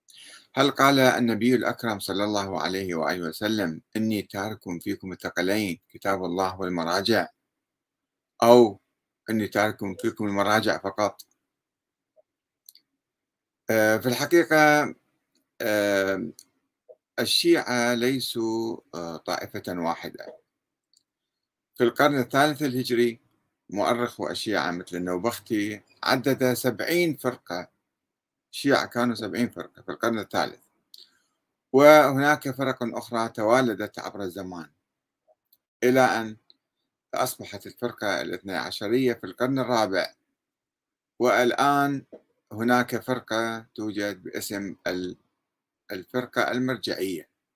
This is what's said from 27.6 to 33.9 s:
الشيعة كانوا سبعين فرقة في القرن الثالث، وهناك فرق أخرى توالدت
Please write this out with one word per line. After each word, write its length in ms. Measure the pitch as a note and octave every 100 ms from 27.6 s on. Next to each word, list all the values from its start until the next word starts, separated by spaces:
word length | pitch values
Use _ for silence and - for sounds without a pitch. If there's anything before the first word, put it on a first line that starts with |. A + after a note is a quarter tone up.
| F2 _ _ _ _ _ _ _ _
الشيعة 340 | - C#3+ A2 -
كانوا 280 | B2 A#2+
سبعين 340 | A2 G#2+ F2+ A#2
فرقة 320 | - - -
في 60 | -
القرن 300 | - A#2 A2+
الثالث، 420 | G2 G2 D2+ - _ _ _ - _ _ _ _ _ _ _
وهناك 760 | C3 D3 D3+ C#3 C3+ C#3+ D3+ C#3
فرق 280 | C3 C3+ -
أخرى 460 | A#2 A#2+ - A#2 A2+
توالدت 720 | - G#2+ B2+ B2 G2 G#2